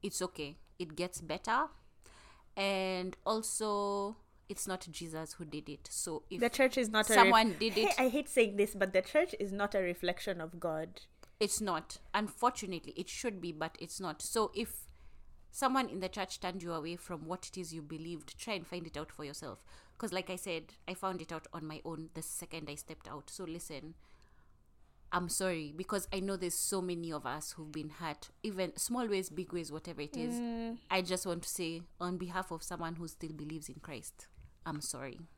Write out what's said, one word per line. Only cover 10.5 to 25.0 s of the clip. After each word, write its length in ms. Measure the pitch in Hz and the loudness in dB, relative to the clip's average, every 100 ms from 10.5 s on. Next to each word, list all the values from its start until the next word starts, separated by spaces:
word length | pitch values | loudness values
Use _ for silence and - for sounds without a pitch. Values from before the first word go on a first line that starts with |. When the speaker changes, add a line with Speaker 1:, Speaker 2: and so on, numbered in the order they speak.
| 170 | -2
Speaker 2:
God. 420 | 170 156 165 - - - - - | -2 0 -4 -8 -18 -20 -20 2
Speaker 1:
it's 200 | 208 - | 2 4
not. 380 | 208 165 - - - | 2 0 -2 -12 -2
Unfortunately, 800 | 202 214 - 240 247 190 180 - - | 0 0 4 4 4 -4 -4 -6 -8
it 140 | 185 | -6
should 320 | - 247 196 | -2 -2 -2
be, 100 | 175 | -6
but 240 | 156 160 - | -2 -4 -4
it's 200 | 170 - | -10 -6
not. 220 | 185 151 | -6 -4
So 300 | - 226 214 196 | 0 2 2 2
if 300 | 233 - - - - - - - - | -4 -4 -12 -16 -16 -16 -18 -18 -14
someone 380 | - 269 262 247 | 0 4 4 2
in 100 | 165 | -2
the 80 | 185 | -4
church 320 | 208 190 - | -2 -4 -2
turned 240 | 185 180 | -4 -4
you 80 | 175 | -4
away 240 | 165 156 175 | -4 -4 -6
from 300 | - 170 156 | -8 -8 -6
what 220 | 180 - | -6 -6
it 100 | - | -8
is 160 | 165 | -8
you 80 | 160 | -8
believed, 580 | 147 160 165 170 - - | -8 -8 -6 -8 -10 -12
try 140 | - | -4
and 120 | 202 170 | -4 -4
find 200 | 180 165 | -8 -6
it 80 | 147 | -8
out 160 | 156 | -8
for 140 | - 147 | -8 -8
yourself. 340 | 147 147 98 - - - - | -8 -8 -10 -14 -20 -20 -6
'Cause 160 | 220 | -2
like 160 | 180 185 | -2 -2
I 80 | 180 | -6
said, 380 | - 165 - - - | -2 -4 -4 -14 -10
I 60 | |
found 280 | 185 190 180 | -2 -2 -2
it 120 | 160 | -4
out 140 | 160 - | -8 -8
on 140 | 170 156 | -10 -8
my 160 | 156 | -8
own 280 | 165 160 165 | -6 -8 -8
the 80 | - | -8
second 480 | 156 - 170 165 151 | -6 -6 -6 -8 -8
I 60 | 147 | -10
stepped 340 | - 160 - | -10 -12 -10
out. 200 | 143 - | -12 -10
So 140 | - | -8
listen, 520 | 175 165 - 147 156 165 - - - - - - - - - - | -6 -6 -8 -10 -10 -16 -20 -20 -20 -20 -20 -20 -20 -20 -20 -20